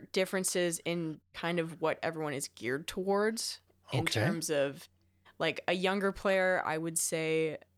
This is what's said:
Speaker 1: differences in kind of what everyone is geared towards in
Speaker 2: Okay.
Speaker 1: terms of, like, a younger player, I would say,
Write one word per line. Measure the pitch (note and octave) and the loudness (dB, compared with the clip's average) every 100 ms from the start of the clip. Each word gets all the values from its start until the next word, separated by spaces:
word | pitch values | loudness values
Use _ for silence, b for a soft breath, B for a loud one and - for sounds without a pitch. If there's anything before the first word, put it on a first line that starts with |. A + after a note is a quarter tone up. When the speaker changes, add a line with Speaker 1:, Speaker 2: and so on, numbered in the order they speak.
| - | -2
Speaker 1:
differences | G3 F#3 F#3+ F#3 F#3 F3 E3 | 0 0 0 0 2 0 0
in | D#3+ F3 D#3+ D3+ _ | -2 -2 -4 -6 _
kind | - E3+ F3 | -6 -2 0
of | E3 D#3 | -2 -2
what | D#3 - | -2 0
everyone | E3 D#3+ D3+ | -2 -2 -4
is | C#3 - | -4 -6
geared | - A2+ C3+ E3 | -6 -2 -2 -4
towards | - F#3+ G3+ G#3+ A3+ - - _ _ - | -4 0 2 2 0 -6 -8 _ _ -4
in | B2+ | -2
Speaker 2:
Okay. | - A2+ | 0 2
Speaker 1:
terms | B2+ G3+ D#3+ | 2 0 0
of, | D3 C#3 C#3 - _ _ b b _ | 0 0 -2 -16 _ _ b b _
like, | D#3+ D#3 - | -2 0 -2
a | |
younger | F#3 F#3 G3+ G3 | 0 2 2 0
player, | F#3+ G3+ F#3+ F#3 F3+ - | 0 2 4 4 2 0
I | D#3+ | -2
would | E3 E3 | -2 -2
say, | - D#3+ D#3+ D#3+ D#3+ D3+ - | 0 0 2 2 0 -2 -12